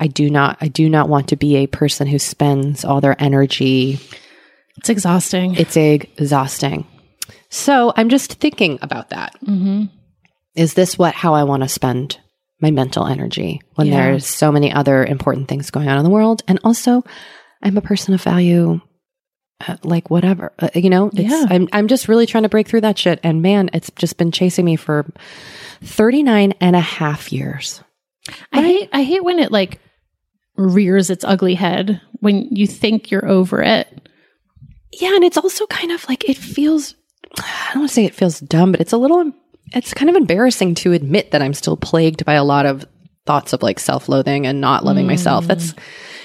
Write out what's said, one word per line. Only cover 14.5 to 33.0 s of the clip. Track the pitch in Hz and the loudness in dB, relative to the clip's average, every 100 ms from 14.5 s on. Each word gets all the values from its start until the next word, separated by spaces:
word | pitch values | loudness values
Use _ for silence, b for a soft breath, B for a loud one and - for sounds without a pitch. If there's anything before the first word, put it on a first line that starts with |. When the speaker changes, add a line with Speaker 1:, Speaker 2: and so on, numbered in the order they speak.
Speaker 1:
many | 147 143 | 2 2
other | 143 139 135 | 0 2 2
important | 127 135 - 135 135 | 2 -2 -2 -4 -4
things | 139 143 | -6 -6
going | 143 147 | -4 -2
on | 139 | 0
in | |
the | 160 | 2
world? | 208 220 226 - | 2 2 0 0
And | 185 | 0
also, | 226 233 - 247 - B B B B B | 2 2 2 0 -2 B B B B B
I'm | 202 202 | -2 -2
a | |
person | - 202 - | -2 -2 0
of | 190 | 0
value, | 175 175 175 175 170 170 - _ _ _ _ _ _ _ - | 2 2 4 4 2 -2 -6 _ _ _ _ _ _ _ -14
uh, | - | -10
like, | 156 170 - | -4 -2 0
whatever, | 170 180 185 - - | 0 2 0 -4 -6
uh, | 170 | -4
you | 170 185 | 0 2
know, | 185 202 | 4 2
it's, | 208 208 | 0 0
Speaker 2:
Yeah. | 311 247 | 0 2
Speaker 1:
I'm, | 180 180 | 2 2
I'm | 208 208 | 0 2
just | 254 - | 0 2
really | 226 | 2
trying | 233 226 | 2 0
to | 214 | 0
break | 214 202 | 0 0
through | 226 | 0
that | 214 196 | 0 0
shit. | 180 160 | 0 0
And | 165 160 | 0 0
man, | 180 202 185 | 2 2 0
it's | 165 - - | -2 -8 -6
just | 165 - | -6 -2
been | 170 | -2
chasing | - 185 175 | 0 0 0
me | 175 160 | 0 0
for | - 151 147 - B B B B B B | 0 -2 -4 -12 B B B B B B
thirty-nine | - - 220 277 277 214 202 - | -8 0 2 4 4 4 2 2
and | 180 | 2
a | 180 | 2
half | 165 - 151 151 - | 0 -4 -4 -4 -8
years. | 131 135 135 - - _ _ _ _ B B B | -8 -8 -10 -12 -14 _ _ _ _ B B B
Speaker 2:
I | 277 | 0
Speaker 1:
Right? | |
Speaker 2:
hate, | 330 370 403 | 2 2 0
I | 269 | -2
hate | 269 370 | 0 0
when | 349 349 | 0 0
it, | - | 0
like, | 208 185 - _ _ _ _ _ _ _ - | 0 -2 -6 _ _ _ _ _ _ _ -2
rears | 190 185 190 196 185 | 0 2 2 2 0
its | 180 | -4
ugly | - 185 185 | -2 0 0
head | 180 180 180 190 196 - - | 0 -2 -2 -2 -6 -8 -4
when | 208 196 - | 0 0 -2
you | 202 202 | 0 -2
think | - 220 220 | 0 -2 -2